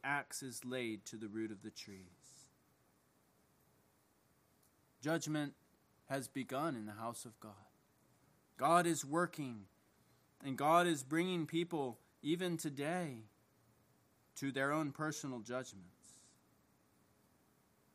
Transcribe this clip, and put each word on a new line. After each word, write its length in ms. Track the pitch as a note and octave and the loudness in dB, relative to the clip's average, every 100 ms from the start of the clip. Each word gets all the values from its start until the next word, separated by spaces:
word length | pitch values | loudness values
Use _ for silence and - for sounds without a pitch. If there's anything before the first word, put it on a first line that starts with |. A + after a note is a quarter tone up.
axe 400 | C3+ C#3+ - - | -2 -2 -2 -8
is 200 | C3+ A2+ | -8 -8
laid 400 | B2+ B2+ A#2 G#2+ - | -4 -2 -2 -4 -8
to 100 | A2+ | -10
the 120 | A2 | -6
root 220 | A2 A2 | -4 -4
of 120 | G2 | -6
the 100 | G#2+ | -12
trees." 760 | - - F#2+ F2+ F2+ - - - _ _ _ _ _ _ _ _ _ _ _ _ _ _ _ _ _ _ _ _ _ _ _ _ _ | -14 -14 -16 -18 -20 -20 -20 -20 _ _ _ _ _ _ _ _ _ _ _ _ _ _ _ _ _ _ _ _ _ _ _ _ _
Judgment 540 | C#3 E3 D3+ D3+ C#3+ - _ _ _ _ - | 0 0 2 0 -2 -6 _ _ _ _ -4
has 200 | C3+ A#2+ | -4 -2
begun 480 | C3+ B2+ C3 D#3+ B2+ | -4 -2 0 0 -2
in 100 | G#2+ | -6
the 60 | |
house 320 | G#2+ A2+ A2+ | -6 -6 -8
of 140 | A#2+ - | -12 -14
God. 260 | G#2+ G2 - _ _ _ _ _ _ _ _ - | -18 -18 -20 _ _ _ _ _ _ _ _ 2
God 300 | C3+ E3+ E3+ | 8 8 8
is 180 | D#3+ | 2
working, 640 | C#3 D#3+ F3 - C3+ A2 G2 _ _ _ _ _ _ - | 2 2 2 0 -6 -8 -12 _ _ _ _ _ _ -10
and 160 | C#3 C3+ | -6 2
God 300 | D3 E3+ F3 | 8 8 8
is 160 | D3+ | 2
bringing 440 | B2+ D#3+ F#3 F3 D3+ | 0 0 2 0 0
people, 520 | E3 F3 E3 C3 G#2+ _ _ | 0 0 0 -2 -6 _ _
even 340 | C#3+ E3+ F3+ E3 | -2 0 0 -2
today, 680 | D#3 C#3 C#3+ F3+ E3 A#2 G#2+ _ _ _ _ _ _ _ _ _ _ - | -2 -2 -2 0 -2 -6 -14 _ _ _ _ _ _ _ _ _ _ -4
to 140 | C#3 | -2
their 200 | C3 C#3 | 2 2
own 200 | D3+ D3 | 2 0
personal 480 | C3 D#3 D3+ C#3 B2 | -2 -2 -2 -4 -6
judgments. 840 | G#2+ B2+ B2 G2 F2 - - - - - _ _ _ _ _ _ _ _ _ _ _ _ _ _ _ | -4 -4 -4 -12 -18 -20 -20 -20 -20 -20 _ _ _ _ _ _ _ _ _ _ _ _ _ _ _